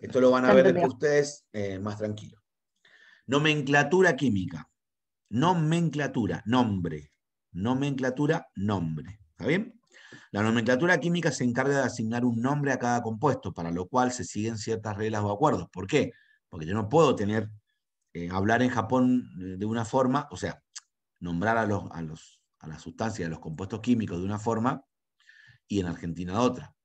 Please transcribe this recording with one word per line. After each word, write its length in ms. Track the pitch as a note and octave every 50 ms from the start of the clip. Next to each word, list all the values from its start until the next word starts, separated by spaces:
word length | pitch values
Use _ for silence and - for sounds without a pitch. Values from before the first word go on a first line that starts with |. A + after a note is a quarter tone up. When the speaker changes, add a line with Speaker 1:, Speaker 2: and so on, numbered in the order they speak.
Speaker 1:
Esto 200 | - G#2+ - C3
lo 100 | B2+ B2+
van 140 | B2+ B2+ B2+
a 40 | B2+
Speaker 2:
Ya 40 | -
Speaker 1:
ver 140 | C3 C3+ F#3+
Speaker 2:
entendí. 140 | F3 F3
Speaker 1:
después 120 | E3+ E3+ -
ustedes, 520 | - - D3 D3 D3 C#3+ C#3+ - - _ _ _
eh, 260 | G#2+ G2+ G2 F#2+ F#2+
más 180 | G2+ G#2+ G2+ G2+
tranquilo. 440 | G#2+ G#2+ G#2+ G#2+ - - - _ _ _ _ _ _ _ _ _ _ _ _ _ - - _ _ _ -
Nomenclatura 880 | B2 D3 D3+ D#3 D3+ D3+ C3+ B2+ C#3+ C#3+ C#3+ C#3+ F3 F#3 F#3 F3 D#3+
química. 540 | B2+ D3+ B2+ G#2+ F#2+ F2+ E2 - D2+ D2 _ _ _ _ _ _ _ _ _ _ _ _ _
Nomenclatura, 1120 | - A#2 C#3 F3 F#3 E3+ D#3 D3+ E3 E3+ E3+ D#3+ - D3 D3 C#3+ C#3+ C3+ A2 F#2+ E2+ D#2+ -
nombre. 680 | G2+ A#2+ B2+ B2 A2 G2+ F#2+ E2+ D#2+ D2+ D2+ D2 - _ _ _ _ _ _ _ _
Nomenclatura, 960 | _ E2+ F#2+ A#2 B2+ C3 C#3 C#3+ C#3 B2 B2+ C3 B2 - D3 D3 - E2 - - _
nombre. 640 | - F#2+ G#2 G#2+ F#2+ E2+ D#2+ D#2+ D2+ C#2 E2+ G2+ - - _
¿Está 140 | _ _ E2+
bien? 340 | A2 D#3 F#3+ A3 - - _ _ _ _ - - - - - - _
La 100 | - G2+
nomenclatura 580 | G#2 A2 A2+ A#2+ A2+ A2 B2+ B2+ D#3+ F3 F3+ E3
química 320 | - E3+ F3 F3 D#3+ E3+
se 120 | - - B2+
encarga 360 | B2 A#2+ B2 C3 C#3 C#3+ C#3
de 40 | C3
asignar 420 | A#2 - - A2 A2 A2+ A#2+ A#2+
un 160 | B2 A#2 A2+
nombre 300 | A#2 C3 C#3+ D3 C#3+ C#3
a 80 | C3 -
cada 220 | B2 A#2+ A#2+ A#2+
compuesto, 520 | A2+ A2+ A2 G#2+ B2+ D3 B2+ C3 - F#2+ D#2+
para 180 | - E2+ E2+
lo 160 | E2+ F2 F#2 F2
cual 240 | - B2+ B2 B2
se 120 | B2 - F2+
siguen 340 | E2+ - G#2+ G#2+ A2+ A#2 G#2+
ciertas 400 | G#2 - A2+ G#2 G#2 A2 G#2 G2
reglas 260 | A2 A2 G#2+ G#2+ G#2
o 80 | G2+
acuerdos. 360 | G#2 G2+ D3 D3+ B2 G2 E2+ -
¿Por 160 | _ F2+ F#2+ G2
qué? 240 | D3 D3 B2+ B3+ - _ _ _ _ _ _ _
Porque 180 | - E2+ D#2
yo 80 | D#2+ F#2+
no 160 | A2 A2 G#2
puedo 260 | A#2+ D#3+ E3 E3+ E3
tener, 340 | - G#2+ G2+ G#2+ A2 G#2+ G#2+ G#2+ - _ _ _ _ _ _ _ _ _ _ _
eh, 160 | E2+ F2 F2
hablar 300 | F2+ F#2+ F#2+ G#2+ A2+ A#2+
en 80 | B2+ B2+
Japón, 600 | B2 A#2 A2 A2 B2+ B2+ B2+ B2+ B2+ B2 - - - F2+
eh, 160 | F2+ F#2 F#2 F#2
de 80 | G#2
una 200 | G#2+ A2+ A#2 A#2
forma, 420 | A2 - C3 C3 B2+ C3 C#3+ D3 -
o 60 | F#2 F2
sea, 240 | - F2 D2 - _ _ _ - _ _ _ _ _ _ _ _
nombrar 380 | F2+ F2 E2+ E2+ F#2+ A2 A2+ A#2
a 80 | A2
los, 180 | G2+ G#2 F#2+ E2 D#2+
a 100 | - D#2+
los, 380 | E2 D#2 D#2 D#2+ - - _ _ _ _ _ _
a 80 | - D#2
las 140 | D#2 D2+
sustancias, 460 | - D#2+ D#2+ - A2 A2+ G#2+ F#2+ F2 E2
a 20 |
los 100 | D#2+ D#2
compuestos 420 | - E2+ D#2+ D2+ F#2+ G2 - G#2
químicos 380 | G#2+ B2 B2 A#2 G#2 - - E2+
de 60 | F#2
una 140 | G2 G#2+ G#2+
forma 440 | G#2+ A#2 A2+ A2 A2+ B2 C#3+ - - _ _ _ _ _ _ _ _ _ - - - - - _ _ _
y 120 | - G2+
en 80 | F#2 F2
Argentina 460 | E2 - - F2 E2 D#2 F2+ F2+ F#2
de 60 | G#2+
otra. 360 | B2 B2+ B2 - - - _ _